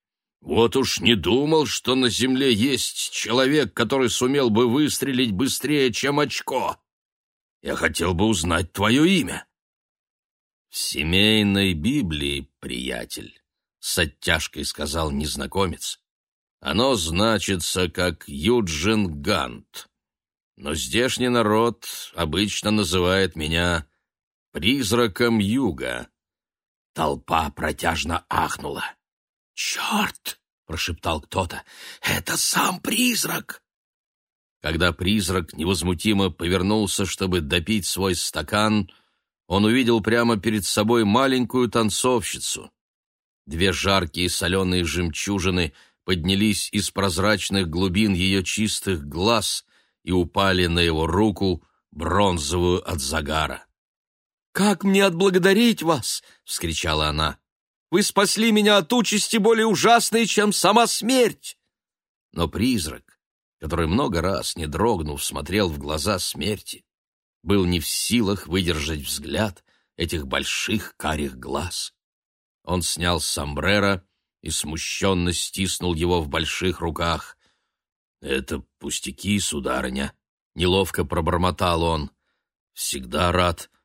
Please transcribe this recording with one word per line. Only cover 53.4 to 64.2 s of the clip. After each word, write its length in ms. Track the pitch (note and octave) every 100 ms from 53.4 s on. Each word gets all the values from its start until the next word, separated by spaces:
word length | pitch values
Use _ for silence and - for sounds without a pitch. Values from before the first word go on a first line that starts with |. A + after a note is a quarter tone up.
| D2 - - _ _ _ _ _ _ _ _
«Как 320 | - G3+ F#3
мне 180 | G3 G3
отблагодарить 800 | G3 E3 G3 F#3 F3+ G3 A#3+ G3+
вас?» 400 | D#3+ D3 - - - _
вскричала 640 | - - E2+ D#2+ E2+ D#2 D#2
она. 300 | D2+ D#2 - _ _ _ _ -
«Вы 120 | F3+
спасли 500 | G3 - G3+ - A3+
меня 240 | G#3+ G#3 G3+
от 160 | E3
участи 460 | B3 G3 G#3 - A3+
более 260 | G#3 A3
ужасной, 640 | A3 F#3 A3+ A#3 - A3+ A3+
чем 260 | - G#3
сама 340 | - F3+ A3 A3+
смерть!» 680 | - A3 C4 A3+ D3+ - - _ _ _ _ _ _ _
Но 160 | - E2
призрак, 680 | E2 B2 A#2 D2+ B1+ _ _ _ _ _ -
который 260 | D#2 E2 D#2+
много 340 | G#2 C#3+ E2+